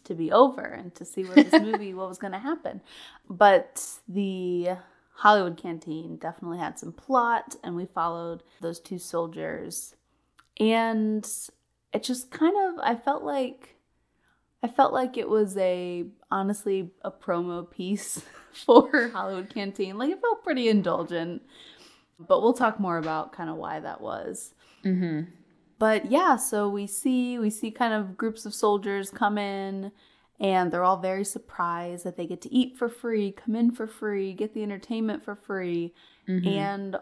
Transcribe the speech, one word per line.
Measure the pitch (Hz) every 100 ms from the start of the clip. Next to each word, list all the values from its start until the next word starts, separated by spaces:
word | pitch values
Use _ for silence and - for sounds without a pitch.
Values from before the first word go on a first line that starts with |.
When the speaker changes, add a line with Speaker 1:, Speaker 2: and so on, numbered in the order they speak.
Speaker 1:
to | -
be | 165 165
over | 208 269 254
and | - - 180 -
to |
see | 180 -
what | 185 190
this | -
Speaker 2:
<laughs> | 214
Speaker 1:
movie, | 214 208 202
what | 185 185
was | 180
gonna | 202 190
happen. | 269 320 - 196 - - - - -
But | 180 208 190 - - - - -
the | 185 196 185 180 175 175 180 - _ _
Hollywood | - 214 208 180 165
Canteen | 180 165 165 160 165 160
definitely | 170 - 175 175
had | 151 151
some | 170
plot, | - - 262 233 233 - -
and | - 175
we | 180
followed | - 170 170 170 165 _ -
those | 170 170
two | - 180
soldiers. | - 170 165 160 160 160 - 165 - _ _ _ _ _ _ -
And | 220 226 226 220 214 214 208 - - _ _ _ _
it | 226
just | - 247 -
kind | - 311 403 381
of, | 349
I | - 233
felt | - 294
like, | 294 285 254 262 - _ _ _ _ _ _ _ _ -
I | 240
felt | 247 262
like | 262 254 247
it | -
was | 214 202 190
a, | 185 180 180 175 175 - -
honestly, | 196 196 208 208 190 180 _
a | 196
promo | - - 170 175 175 175
piece | - 185 202 - - - -
<laughs> | -
for | - - 453 - 285 233
Hollywood | 220 190 190 196
Canteen. | 220 196 196 190 202
Like, | 277
it | 381
felt | 480 453
pretty | 370 262 233
indulgent, | 208 175 165 165 170 165 170 - - - - - _ _ _
but | 165 185
we'll | 220
talk | 240 233 214
more | 190 170
about | 160 156 - -
kinda | 160
why | 160 165 156
that | - -
was. | - - - - - _ _ _
Speaker 2:
Mm-hmm. | 196 185 175 151 175 - _ _ _ -
Speaker 1:
But | 220 220 196
yeah, | 269 359 240
so | - 214 208
we | 202 202
see, | - 269 254 247 247
we | 214
see | 214 226
kind | 220 233
of | 214 196 185
groups | 226 220 208
of |
soldiers | - 214 208 202 196 196
come | - 208 208
in, | 202 196 196 196 196 - _ _ _ -
and | 202 185 180
they're | 170
all | 180 190
very | 185 190
surprised | 202 - - - 170 170 175 175
that | 180 175
they | 170
get | 180
to | -
eat | 254 254 -
for | 233
free, | 233 233 220 202
come | 196 -
in | 220 233
for | 240 220
free, | - 214 202 196
get | 185 214
the | 220
entertainment | 208 196 - 226 220 208
for | - 202
free, | - 196 180 170 170 _ - _ -
Speaker 2:
Mm-hmm. | 185 180
Speaker 1:
and | 196 202 196 196 190